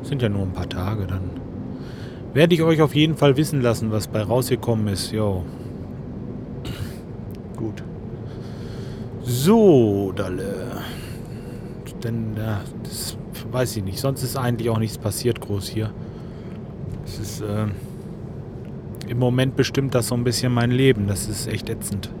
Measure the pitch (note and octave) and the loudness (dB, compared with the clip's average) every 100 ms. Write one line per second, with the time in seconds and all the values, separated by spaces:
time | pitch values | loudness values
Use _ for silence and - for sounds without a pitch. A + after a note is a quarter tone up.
0 | B2+ C#3+ A#2 G2+ F#2+ F2+ E2+ - F2+ G#2+ | -4 0 2 2 0 -2 -4 -2 -2 -2
1 | F#2 F#2 F#2 E2 - - - - - - | -2 -2 -4 -6 -8 -8 -8 -8 -10 -10
2 | - - - B2+ E3 E3+ D#3+ D3+ D3+ D3 | -10 -10 -2 6 8 8 6 6 6 6
3 | D#3 D#3 C#3+ C3 D3 C#3+ A#2+ A2 A2+ G#2+ | 4 6 6 6 4 4 4 4 2 0
4 | - G#2+ G#2 A#2+ B2 B2 - A2+ G#2 G2 | 0 0 2 2 2 0 2 2 2 0
5 | - A2 G#2+ F#2+ E2+ - - - - - | -2 0 2 0 -2 -8 -10 -10 -10 -10
6 | - - - - - - - - - - | -10 -10 -8 -8 -8 -8 -8 -6 -6 -8
7 | - - - - - - A2 G2+ - - | -12 -10 -8 -10 -10 -6 -6 -6 -10 -10
8 | - - - - - - - - - - | -10 -10 -10 -10 -10 -10 -10 -10 -10 -8
9 | - - - B2 C#3+ A3+ G#3 D3 A2+ G2 | -10 -8 -2 2 6 8 10 10 8 4
10 | G2 F2+ F#2+ F#2 G2 G2 F#2 - - - | 0 -2 -4 -2 -4 -4 -6 -6 -8 -8
11 | - - - - - - - - - - | -10 -10 -10 -12 -12 -12 -12 -12 -12 -8
12 | A2+ A2+ A2+ G#2+ A2 G#2+ - - - - | -4 -2 -4 -4 -2 -2 -4 -10 -8 -6
13 | - - - - - B2 B2 - F#2+ F#2+ | -6 -8 -10 -10 -4 0 0 0 -4 -2
14 | C#3 C3+ B2+ C#3+ B2 A#2+ A2+ A2 A2 - | 0 0 -2 0 0 2 2 2 0 0
15 | G#2+ F#2+ A#2+ A2+ - G2+ G2 G#2+ A2 - | -2 0 0 0 -2 -4 -2 -2 -2 -4
16 | - - - - - - - - - - | -10 -10 -10 -10 -10 -10 -10 -10 -8 -8
17 | - - G#2 - G#2+ G#2 G#2+ F#2+ - - | -8 -8 -6 -4 -2 0 0 -2 -8 -10
18 | - - - - - - - - - - | -10 -10 -10 -10 -10 -10 -10 -10 -10 -10
19 | - A#2+ B2 B2 C3 C3 C3 - C#3 B2 | -4 2 2 4 2 4 2 2 2 2
20 | A#2 A#2+ A#2+ A#2 B2+ A#2+ A#2+ B2 C3+ A2+ | 2 2 2 2 2 4 4 6 6 6
21 | G2+ G2+ - G2 - - - F2+ - G2+ | 4 0 -2 -4 -4 -4 -4 -4 -2 -4
22 | - - | -4 -8